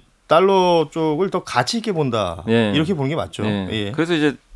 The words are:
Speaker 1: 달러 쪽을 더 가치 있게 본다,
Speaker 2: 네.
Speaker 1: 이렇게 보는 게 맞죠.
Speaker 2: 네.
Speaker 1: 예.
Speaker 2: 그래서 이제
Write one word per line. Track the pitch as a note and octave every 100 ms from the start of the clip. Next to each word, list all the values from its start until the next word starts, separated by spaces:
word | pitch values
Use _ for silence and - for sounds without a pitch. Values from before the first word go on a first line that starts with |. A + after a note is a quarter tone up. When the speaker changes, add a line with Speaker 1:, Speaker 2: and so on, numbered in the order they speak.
| - _ -
Speaker 1:
달러 | D#3 F#3+ F#3+ F3+ E3+ D3+
쪽을 | E3 D#3+ D3+ F#3+
더 | F#3
가치 | - B2 - A#3
있게 | A3
본다, | E3+ C3+ A2+ F#2 F2 G2+
Speaker 2:
네. | A2+ G#2+
Speaker 1:
이렇게 | C#3 D#3
보는 | E3+ C3+
게 | D3+
맞죠. | F#2 -
Speaker 2:
네. | G#2+ G2+ G2
Speaker 1:
예. | A2 G2+
Speaker 2:
그래서 | D3+ E3
이제 | E3 D3+ A#2+ _